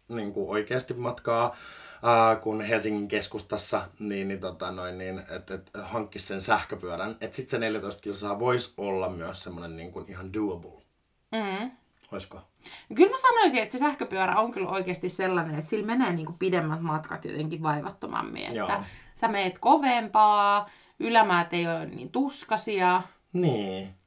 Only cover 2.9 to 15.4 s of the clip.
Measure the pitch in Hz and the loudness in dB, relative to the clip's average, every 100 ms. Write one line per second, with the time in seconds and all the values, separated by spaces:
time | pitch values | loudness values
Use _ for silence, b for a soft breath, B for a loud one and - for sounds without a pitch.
2.9 | 104 101 104 - 107 - 107 - 101 92 | -2 -2 -2 -4 -8 -6 -4 -2 -2 -4
3.9 | - 107 98 95 95 92 85 90 92 90 | -10 -6 -4 -4 -6 -8 -8 -8 -8 -8
4.9 | 92 92 92 87 90 - 95 - 104 98 | -8 -8 -8 -10 -12 -10 -12 -12 -14 -8
5.9 | 113 104 101 - 98 92 104 - 95 90 | -6 -6 -8 -8 -2 2 0 0 -8 -8
6.9 | 85 104 113 113 - 127 120 113 107 98 | -6 -6 -8 -10 -8 -4 -2 -2 -2 -6
7.9 | - 107 98 104 101 123 123 - - 101 | -8 -8 -6 -4 0 2 2 0 -6 -2
8.9 | 95 90 87 82 92 101 85 85 82 87 | -2 -2 -4 -8 -10 -12 -12 -12 -12 -12
9.9 | 92 82 90 95 104 104 87 85 - _ | -12 -12 -12 -8 -4 -2 -4 -10 -20 _
10.9 | _ _ _ - 220 202 190 247 254 _ | _ _ _ -8 -6 -4 -4 -8 -12 _
11.9 | _ - 98 - 95 - _ B B B | _ -14 -12 -12 -16 -20 _ B B B
12.9 | 220 392 523 523 480 370 247 214 254 294 | 6 6 6 4 6 6 4 0 0 0
13.9 | 285 - 190 185 208 233 196 185 190 180 | 0 -4 0 2 2 2 0 -2 -2 -2
14.9 | 180 185 - 190 180 | -4 -4 -2 0 0